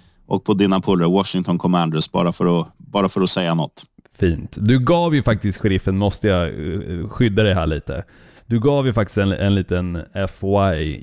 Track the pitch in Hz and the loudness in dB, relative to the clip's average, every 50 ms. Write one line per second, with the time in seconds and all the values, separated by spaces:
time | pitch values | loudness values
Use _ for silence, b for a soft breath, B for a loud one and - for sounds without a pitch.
0 | B B B B B - 101 98 - - 104 95 101 95 95 92 - - 98 87 | B B B B B -4 -4 -2 0 0 2 2 4 4 2 2 2 2 2 2
1 | 85 85 90 98 98 - - 92 85 - 87 85 - 90 90 87 85 82 78 78 | 2 2 2 2 0 0 -2 -4 -2 -2 -2 -2 0 0 2 2 0 0 -2 -2
2 | - - - 92 87 87 85 - 87 87 87 85 80 - - - - - - 101 | -4 -2 -2 0 0 0 0 0 0 0 0 0 -2 -6 -12 -20 -12 -4 0 0
3 | 98 - - 98 92 - - 196 - 165 - 82 73 - - - - - _ - | 0 0 0 0 -2 0 0 -2 -2 0 0 -2 -2 -6 -8 -14 -20 -20 _ -20
4 | - _ _ - 98 87 80 71 - - - - 104 107 127 131 123 135 170 170 | -20 _ _ -2 0 0 0 -2 -6 -10 -8 -2 2 2 4 4 4 2 2 2
5 | 175 170 151 139 - 123 113 98 - 104 90 - - 104 95 90 - 98 95 98 | 2 2 0 2 2 0 0 0 -2 -4 -2 -2 0 0 0 0 0 0 0 0
6 | 101 101 - - - 107 92 87 87 76 50 - 76 87 78 - - - 87 85 | 0 0 -2 0 0 0 2 2 0 -2 -6 -8 -8 -6 -6 -6 -8 -8 -8 -8
7 | - 104 - - 123 110 98 107 107 101 92 90 82 80 78 71 - - - 85 | -8 -6 -2 0 0 2 2 2 2 2 2 2 0 -2 -2 -4 -6 -8 -10 -10
8 | - B B B B B B B B - 117 113 107 143 143 143 131 131 117 113 | -10 B B B B B B B B -4 -2 0 2 2 2 2 0 0 0 0
9 | 104 - - 107 98 98 95 - 98 101 101 98 92 - 92 90 90 90 87 82 | -2 0 0 0 0 0 0 0 2 2 2 2 0 0 -2 -2 -2 -4 -6 -8
10 | - - - 101 98 - - - 101 98 101 101 98 98 85 76 78 78 71 - | -8 -8 -6 -6 -6 -6 -6 -6 -2 0 2 2 2 2 0 0 -2 -4 -6 -4